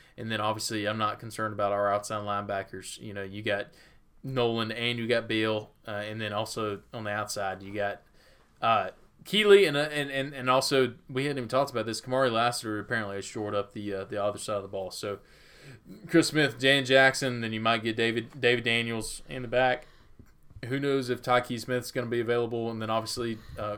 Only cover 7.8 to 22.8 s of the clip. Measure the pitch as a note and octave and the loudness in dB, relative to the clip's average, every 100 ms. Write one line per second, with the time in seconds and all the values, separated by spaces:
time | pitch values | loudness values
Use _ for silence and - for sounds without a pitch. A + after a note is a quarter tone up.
7.8 | G2+ G2 _ _ _ _ _ _ A2+ A2 | -4 -4 _ _ _ _ _ _ 2 2
8.8 | F#2 - - _ - G3+ G#3 G3+ F3+ C#3+ | 0 -8 -20 _ -2 2 8 8 8 2
9.8 | D3+ D3 C#3+ C3+ A#2+ C3+ B2+ C3 - C#3 | 0 -2 -2 -2 -4 -2 4 4 4 4
10.8 | B2+ - - C3 C#3 C3+ A2+ C3 C3+ A#2+ | 4 0 -6 -4 -2 -2 0 0 0 -2
11.8 | A2 G#2+ B2+ B2+ C3 A2+ A#2+ A#2+ A2+ G#2+ | -4 -6 -2 2 2 4 2 0 -4 -6
12.8 | G2 A#2 G2+ G2 G2 A#2 G#2 G#2 G2 A2 | -2 -4 -2 -6 -8 -6 -2 -2 -2 -6
13.8 | G#2 F#2+ F#2+ G#2 G2+ G#2 - G#2 G2 G2 | -6 -6 -4 -2 -2 -2 -4 -4 -4 -8
14.8 | F#2+ - G#2+ G2 - - - - - B2+ | -8 -8 -8 -8 -12 -20 -20 -20 -20 -20
15.8 | - - - E3+ - D3+ C#3 A#2 C3+ C#3 | -20 -20 2 4 4 2 2 4 4 6
16.8 | B2+ C3 C3 - C3+ A#2+ A2+ A2 A2+ A2+ | 6 8 8 4 -2 -2 -4 0 2 2
17.8 | A2+ A2+ A#2 A#2 A#2 C#3 A#2+ A#2+ A#2 A#2 | 0 0 0 0 -6 0 2 4 2 0
18.8 | A#2 A2+ A2 - - C3+ B2 B2 B2+ B2 | 0 -4 -6 -10 -12 -10 -2 2 2 2
19.8 | - - - - - - - - A#2 C3+ | -6 -20 -20 -20 -20 -20 -20 -14 -6 -2
20.8 | C#3+ C#3 B2 A#2+ - B2+ B2 A#2+ A#2+ B2 | 0 0 0 -4 2 2 2 -6 -2 -4
21.8 | A#2+ C3 A#2+ A#2+ A2+ A#2+ A#2 A#2 A2+ A2 | -2 -6 -2 -2 0 0 0 -2 -4 -4